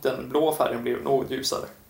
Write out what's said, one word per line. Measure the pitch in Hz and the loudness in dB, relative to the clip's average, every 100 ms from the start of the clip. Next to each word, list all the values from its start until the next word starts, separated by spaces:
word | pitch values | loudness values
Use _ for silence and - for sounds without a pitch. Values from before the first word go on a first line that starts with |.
den | 135 127 127 | -2 -2 -2
blå | 143 160 - | 2 2 2
färgen | 127 120 | 0 0
blev | 120 123 | -2 -2
något | - 202 - | 2 2 2
ljusare. | - - - - - - | -4 -2 -4 -4 -12 -20